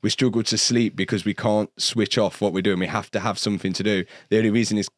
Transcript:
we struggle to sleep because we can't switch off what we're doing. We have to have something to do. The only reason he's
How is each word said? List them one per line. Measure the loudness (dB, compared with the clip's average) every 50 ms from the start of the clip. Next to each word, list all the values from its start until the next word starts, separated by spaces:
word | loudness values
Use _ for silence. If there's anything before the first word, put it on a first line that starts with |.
we | 0 -2
struggle | 0 2 0 2 2 0 -2
to | 0 0 0
sleep | 0 2 2 2 2 0 0
because | -2 -4 -2 -2 -2 -2
we | -2 -4
can't | 0 0 2 2 2 0 -2 _ -6
switch | -6 -4 0 0 -2 0 2 2
off | 0 0 0 0
what | -2 0 0
we're | 0
doing. | 0 0 0 0
We | -2 -2
have | -2 -6 -6 -4
to | -6 -4
have | -2 -2 -4 -2
something | -2 -2 -2 -2 -2 -4 -4
to | -2 0
do. | 0 0 0 -2 -4 -10 -20 -6 _
The | 2 2
only | 4 4
reason | 2 2 2 2 0 -2
he's | -2 -4 _